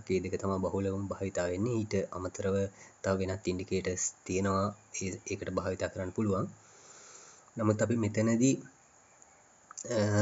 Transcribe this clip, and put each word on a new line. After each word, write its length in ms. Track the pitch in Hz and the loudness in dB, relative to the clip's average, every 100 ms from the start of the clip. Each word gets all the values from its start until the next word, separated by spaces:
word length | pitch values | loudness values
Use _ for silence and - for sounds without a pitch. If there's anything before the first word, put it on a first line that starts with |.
| - | 0
ඒ 80 | 92 | 0
දෙක 160 | 92 92 | 0 -2
තමයි 180 | 98 95 | 0 0
බහුලවම 460 | 90 98 98 95 98 | 0 0 0 -2 -4
භාවිතා 380 | 90 98 92 90 | -4 -4 -2 0
වෙන්නේ. 280 | 90 113 117 | 0 0 0
ඊට 140 | 104 98 - | 0 0 0
අමතරව 440 | 90 90 - 98 98 98 - - - | -4 -6 -2 0 2 0 -6 -20 -6
තව 140 | 98 95 | 0 0
වෙනත් 280 | 92 95 - | 0 -2 -2
ඉන්ඩිකේටර්ස් 560 | 92 98 95 92 92 - - | -2 -2 -2 0 -2 -4 -6
තියෙනවා. 420 | - 92 98 95 104 104 - - | -2 0 2 2 0 -4 -10 -6
ඒ, 160 | 95 98 - | -6 -6 -6
ඒකට 220 | 95 - | -6 -4
භාවිතා 380 | 92 95 92 90 | -2 -2 -2 -2
කරන්න 220 | 101 92 | -4 -4
පුළුවන්. 360 | 101 107 92 - - - - - - - - - - - - | 0 2 2 0 -6 -20 -20 -20 -20 -20 -20 -20 -20 -12 0
නමුත් 280 | 107 104 107 | 2 4 2
අපි 100 | 120 | 2
මෙතනදී, 600 | 104 107 113 113 131 135 - - - - - - - - - - - - 117 | 2 2 4 6 4 2 -4 -20 -20 -20 -20 -20 -20 -20 -20 -20 -18 -12 -2
අ, 100 | 110 104 104 | 0 4 4